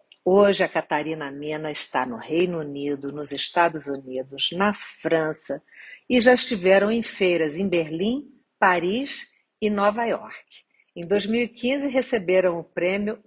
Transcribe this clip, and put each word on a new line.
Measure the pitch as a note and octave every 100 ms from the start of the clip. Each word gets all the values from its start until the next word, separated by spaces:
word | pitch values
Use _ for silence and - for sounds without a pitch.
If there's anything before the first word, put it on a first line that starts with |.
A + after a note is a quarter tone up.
| _ -
hoje | - G3 G3+ F#3+
a | E3+
Catarina | E3 - D3+ D3+ D#3 C#3+
Mina | C#3 D3 D3+ D#3
está | D3 - C3+ B2+
no | A#2
Reino | - D#3+ F3+ E3+
Unido, | D3 C#3+ C#3+ C#3 C#3
nos | C#3+ D3
Estados | C#3+ - - E3+ D#3+ C#3+
Unidos, | C#3 C3 C3 C3+ C3+ -
na | E3+ G3+
França, | G3+ - - D#3+ D#3+ D#3 D3+ - C#3 _ - - - -
e | B3
já | A3+
estiveram | B3 - A3 F3+ G3 G3+
em | A#3
feiras | A3 - F#3 E3+ D#3 D#3
em | G3
Berlim, | E3+ D#3 D#3+ G3+ C4 - _ _ -
Paris | G3 F3 F3 A3+ C#4 - - _ _ -
e | G#3+
Nova | G#3 G3+ G#3+
York. | A#3 D3+ A2 - - - _ _ _
Em | - E3+
dois | G3+ G3
mil | A#3
e | A#3+
quinze, | - A#3+ C#4 C#4
receberam | B3+ - A#3 F3 F#3 F#3 E3+
o |
prêmio | - - F3 G3 G#3 G#3+